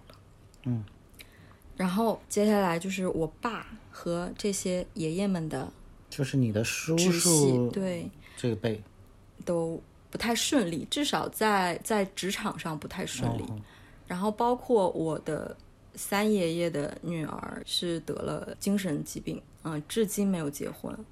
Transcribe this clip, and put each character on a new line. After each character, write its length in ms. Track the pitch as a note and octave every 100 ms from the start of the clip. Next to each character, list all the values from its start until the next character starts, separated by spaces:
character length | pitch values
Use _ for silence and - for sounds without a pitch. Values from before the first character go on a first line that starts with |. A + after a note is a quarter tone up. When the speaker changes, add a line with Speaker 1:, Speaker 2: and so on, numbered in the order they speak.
| -
Speaker 1:
了。 60 | - - - - -
Speaker 2:
嗯。 200 | B2+ A#2+ G2+ - - - - - - - - -
Speaker 1:
然 120 | F#3
后 320 | F#3 A3+ F#3 -
接 160 | -
下 140 | G#3 G#3
来 180 | F#3+ E3+
就 140 | F#3+
是 160 | F#3+ F#3
我 180 | - D#3 -
爸 240 | A#3+ G3+ - A3 -
和 400 | - - E3+ F3 -
这 140 | G#3+
些 340 | G3 F#3+ F3+ -
爷 180 | - D#3+
爷 160 | E3+ G3+
们 200 | F#3 D#3+
的 240 | C#3 C#3 - - - -
Speaker 2:
就 140 | -
是 120 | C3 C#3
你 140 | A#2+
的 140 | G#2
叔 340 | A2 - - E3
叔 120 | F3+
Speaker 1:
直 100 | E3+
系， 500 | F3 D#3+ C#3 B2+ B2
对。 380 | D3+ F#3+ F3 F3 - - -
Speaker 2:
这 120 | B2+
一 60 |
辈。 280 | A2 A#2 G#2+ - - - - - -
Speaker 1:
都 360 | - F3 E3 E3 - - -
不 60 | -
太 160 | A3
顺 360 | A#3 - D4 F3
利， 160 | E3 -
至 140 | -
少 240 | D4 E3 -
在， 500 | - G#3+ G3+ F3+ E3
在 200 | - G#3+
职 260 | G3 - F3+
场 280 | G3+ G#3+ D#3+
上 200 | E3 D3+
不 100 | -
太 160 | -
顺 260 | - B2 B2 A#2
利。 60 |
Speaker 2:
哦。 180 | - G#2+ G#2 - - - -
Speaker 1:
然 120 | F3+
后 120 | G#3
包 240 | G#3+ A#3+
括 360 | B3 - A#3 F3+
我 280 | - D#3+ D3+
的 360 | - D3+ - - - - -
三 380 | - - G3+ G#3+
爷 220 | G#3+ E3+
爷 160 | E3 E3+
的 260 | D3+ D3 -
女 220 | - E3+
儿 360 | D3+ - - - -
是 320 | - F3 E3
得 140 | -
了 420 | - C#3+ D3+ - -
精 180 | - G3+
神 240 | F#3+ D3
疾 160 | D#3 -
病， 240 | - D#3+ - -
嗯， 180 | D#3 D#3 D3
至 180 | - G#3+
今 200 | - G3
没 120 | F#3
有 100 | D3
结 220 | C#3+ -
婚。 260 | - - - G#3+